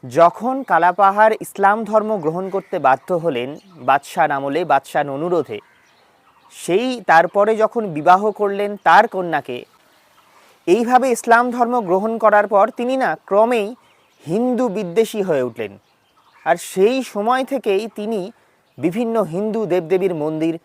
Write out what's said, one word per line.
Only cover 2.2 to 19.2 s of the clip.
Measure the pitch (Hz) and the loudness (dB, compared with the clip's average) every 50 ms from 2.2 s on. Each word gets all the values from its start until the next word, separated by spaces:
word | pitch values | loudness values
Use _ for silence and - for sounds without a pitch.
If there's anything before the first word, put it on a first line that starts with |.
| 156 151 160 175 190 190 | -2 -4 -4 -4 -8 -6
করতে | 180 196 185 _ - 180 | -6 -8 -8 _ -8 -2
বাধ্য | 143 135 131 127 _ - 185 | 2 2 2 2 _ -4 -4
হলেন | 170 160 170 147 120 120 131 143 - _ 196 180 | -2 -2 -2 -4 -2 -6 -6 -10 -14 _ _ -20
বাদশার | 160 127 131 135 143 - - - 180 165 151 | -10 -2 0 0 0 0 -6 -2 0 0 0
আমলে, | 147 139 139 139 139 156 180 | 0 -2 -4 -4 -4 -4 -2
বাদশার | 156 143 139 - - - 160 147 143 | 0 0 0 0 -2 -4 -4 -4 -4
অনুরোধে, | 135 135 156 180 175 170 139 - 117 104 - _ _ _ _ _ _ _ _ _ _ _ _ _ _ _ _ _ | -6 -6 -4 -2 -2 -2 -2 -4 -8 -14 -14 _ _ _ _ _ _ _ _ _ _ _ _ _ _ _ _ _
সেই | - - - - 165 196 240 262 254 240 190 | -20 -16 -6 -2 0 0 0 0 -6 -6 0
তারপরে | - 170 165 170 180 _ 202 202 208 220 | 4 6 6 6 4 _ 0 2 2 2
যখন | 214 220 214 - 240 220 202 160 | 2 0 0 0 -2 -6 -4 -6
বিবাহ | 147 151 165 180 190 202 214 | -2 4 4 4 4 4 -2
করলেন | 196 - 208 202 202 196 202 202 208 | -2 0 -2 -2 -2 -2 -4 -6 -6
তার | 202 _ - 165 190 220 233 | -2 _ 4 6 6 6 4
কন্যাকে, | - 190 185 175 160 147 135 - 123 123 - _ _ _ _ _ _ _ _ _ _ _ _ _ _ _ _ _ _ _ _ | 0 -6 -4 -2 -4 -4 -4 -6 -10 -10 -10 _ _ _ _ _ _ _ _ _ _ _ _ _ _ _ _ _ _ _ _
এইভাবে | - 175 220 240 220 254 254 240 269 | 2 2 2 2 4 2 2 4 2
ইসলাম | 240 226 - 247 226 233 247 254 | -2 -2 2 4 4 4 4 2
ধর্ম | 240 247 247 233 247 247 | 0 -2 -2 0 0 -2
গ্রহণ | 220 175 175 190 196 220 226 226 | 0 0 -2 0 0 -2 -4 0
করার | 220 214 208 208 208 | 2 4 4 4 2
পর | 202 226 202 196 220 - | 4 2 2 2 2 0
তিনি | - 240 240 262 | -4 -4 -4 -2
না | 262 262 254 156 - _ | -2 -2 -2 -4 -4 _
ক্রমেই | - 190 202 220 233 247 233 202 202 254 _ _ _ _ _ _ _ _ _ _ | -2 2 2 2 4 2 -2 -2 -4 -8 _ _ _ _ _ _ _ _ _ _
হিন্দু | 143 165 208 240 254 254 226 254 247 | -6 -4 -2 -2 -2 -2 -2 -2 -2
বিদ্বেষী | 185 208 214 175 170 214 226 208 - 220 196 | -2 -4 -6 -4 -2 -2 -2 -2 -2 -6 -2
হয়ে | 185 165 139 127 | -2 0 -2 -2
উঠলেন। | 123 113 113 110 101 98 101 _ _ _ _ _ _ _ _ _ _ _ _ _ | -4 -6 -8 -10 -10 -10 -16 _ _ _ _ _ _ _ _ _ _ _ _ _
আর | 156 170 | -2 -2
সেই | 175 - - - 190 190 214 254 269 247 | -2 -2 -10 -2 2 2 2 2 0 -6
সময় | - - 214 202 220 247 262 269 | -6 -8 -6 -2 -2 -2 -2 -2
থেকেই | 247 269 269 - 226 196 190 - - _ | -4 -6 -6 -2 -2 -2 -2 -2 -6 _
তিনি | - 208 208 226 208 175 196 233 _ _ _ _ _ _ _ _ - | -10 -8 -6 -6 -6 -6 -8 -12 _ _ _ _ _ _ _ _ -6
বিভিন্ন | 127 165 170 214 247 226 226 226 | -6 -4 -2 -2 -4 -2 -2 -2